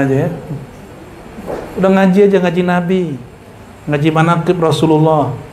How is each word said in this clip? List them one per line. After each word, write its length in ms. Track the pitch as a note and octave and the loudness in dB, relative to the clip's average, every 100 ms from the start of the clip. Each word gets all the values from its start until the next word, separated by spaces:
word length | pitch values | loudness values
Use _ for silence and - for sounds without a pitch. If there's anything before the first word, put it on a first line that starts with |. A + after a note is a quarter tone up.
aja 240 | C3+ C3+ E3+ | 0 0 -2
ya. 20 | - - D3 - - - - - - - - - - - A3 | -6 -10 -12 -14 -20 -20 -20 -20 -20 -20 -16 -12 -12 -10 -2
Udah 100 | F#3+ F#3+ | 2 4
ngaji 320 | F#3+ F#3+ G3+ | 4 4 4
aja, 80 | F#3+ | 4
ngaji 160 | F3+ E3+ | 2 0
Nabi, 420 | F3+ F3+ F3 F#3 E3 B2+ - - - - - - - | 0 -2 0 -2 -2 -6 -12 -20 -20 -20 -20 -14 -4
ngaji 200 | D3 D#3+ | 0 2
manaqib 480 | D#3 D#3+ E3+ D#3 F3 | 2 2 2 0 0
Rasulullah. 720 | D#3+ - D#3+ D3+ D#3+ D#3 B2+ A#2+ - | 0 2 2 4 4 2 0 -6 -14